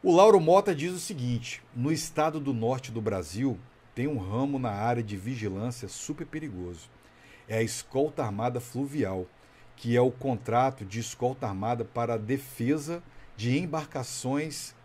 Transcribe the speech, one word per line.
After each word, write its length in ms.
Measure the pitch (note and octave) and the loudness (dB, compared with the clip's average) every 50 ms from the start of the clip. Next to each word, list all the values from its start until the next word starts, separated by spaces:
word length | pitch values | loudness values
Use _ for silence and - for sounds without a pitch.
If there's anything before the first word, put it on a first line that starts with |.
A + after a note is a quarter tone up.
| - F#3 | 6 8
O 20 | E3+ | 10
Lauro 240 | F3 G3 A3 G#3 F#3+ | 10 12 12 10 10
Mota 340 | D#3+ D#3 F3 G3 G3 G3 F3 | 10 8 6 6 6 4 0
diz 200 | C#3+ C#3+ F3+ F#3 | 0 -2 -4 -4
o 40 | F3+ | -6
seguinte: 640 | - - G#3 C#3+ B2 B2 A#2+ A2+ A#2+ - - - - - - | -8 -8 -6 -4 -2 -2 -2 -2 -4 -6 -12 -12 -14 -12 -6
"No 160 | B2 A#2+ C#3+ D#3+ | -2 0 0 0
estado 480 | D3 - - - - D3+ E3 D#3 - | 0 -2 -4 -2 0 0 0 0 -2
do 140 | C#3+ C#3 C3+ | -2 -2 -2
norte 360 | A2+ A2 A#2 C3 B2+ B2+ B2+ | 0 0 0 0 -2 -4 -8
do 80 | A2+ A2+ | -8 -4
Brasil, 600 | A2 G#2+ G2+ F#2+ F2 D#2 F2+ G#2 C3 C#3 A#2 E2+ - - - - - - - | -2 -2 -2 -2 -4 -6 -4 -2 -2 -2 -2 -4 -10 -18 -20 -20 -20 -14 -6
tem 140 | - C3 C#3+ | -4 -4 -2
um 80 | D3+ | -2
ramo 420 | A#2+ F#2 F#2 G2+ A#2 C3+ C#3+ C#3 C3 | -4 -4 -4 -2 -2 -2 -2 -2 -2
na 120 | B2+ A#2 | -2 -2
área 320 | G2+ G2+ G#2+ A#2+ B2 A#2+ A#2 | -2 -2 0 0 0 0 -2
de 160 | G#2 G#2 G2 | -4 -6 -8
vigilância 680 | F#2 A#2 C3 A#2+ G#2+ G#2 F#2 G2 G#2+ B2 A#2+ - - | -6 -6 -6 -4 -4 -4 -4 -4 -6 -6 -6 -8 -10
super 400 | G2 - - - - D#3 D3+ E3+ | -12 -12 -12 -8 -8 -8 -8 -8
perigoso. 640 | - - D#3 D#3+ C#3+ G#2 F2+ F2+ F2 F2+ E2 - - - - - - - - - - - - - | -10 -10 -10 -8 -8 -10 -8 -10 -10 -10 -12 -16 -20 -20 -20 -20 -20 -20 -20 -20 -20 -20 -20 -10
É 120 | - G#2+ A2+ | -4 0 0
a 40 | A#2 | 0
escolta 640 | A2 - - - - - C3 C#3+ D3+ D3 - C#3 | 0 -2 -8 -10 -4 0 0 0 0 0 -2 -4
armada 340 | A2 G2+ G2+ A2+ B2 A#2+ B2 | -2 -2 0 -2 -2 -2 -2
fluvial, 680 | A#2+ - - A#2+ C#3 C#3 C#3 D3+ A#2 F#2+ F#2+ F#2+ F2+ - - - - - - - - - - | -6 -6 -6 -6 -4 -4 -2 -2 -2 0 -2 -4 -6 -8 -12 -20 -20 -20 -20 -20 -20 -20 -20
que 180 | - - A#2 A#2 | -8 -2 2 4
é 60 | A#2+ | 4
o 100 | B2 C3 | 4 4
contrato 720 | B2+ - - C3+ B2 G#2 - - A2 A#2+ B2+ C3+ C3+ C3 A2 | 2 -2 -4 -2 -2 -2 -2 0 2 2 2 2 0 -4 -12
de 160 | F#2 F#2+ A2+ | -8 -6 -6
escolta 480 | A2+ - - - B2 B2 C3+ C3 C3 | -6 -8 -6 -2 -2 -2 -2 -2 -6
armada 380 | A2 G2 F#2+ G2+ A2+ B2 A#2 A2+ | -6 -6 -4 -2 -2 -2 -2 -4
para 300 | - - A#2+ A#2 A#2 A#2 | -6 -4 -4 -2 0 -2
a 20 | |
defesa 840 | A2 G#2+ G#2+ C3+ C3 C3 - - - A#2 B2 D3 D#3 C#3 D#3 E3+ E3+ E3+ - - - - - - | -2 -2 -2 -4 -4 -4 -10 -8 -4 0 0 0 0 -2 -6 -8 -8 -8 -14 -20 -20 -20 -20 -12
de 220 | - G#2+ A#2+ B2+ F#3 | -6 -2 0 0 0
embarcações 1160 | F#3 E3 C#3+ D#3+ D3+ - - D3 B2+ - - - - B2+ C3+ C#3+ D#3 D#3+ D#3 - - - - - - | 0 -2 -4 -6 -6 -6 -8 -8 -8 -6 -8 -8 -4 -4 -2 -2 -4 -4 -8 -10 -12 -14 -16 -20 -20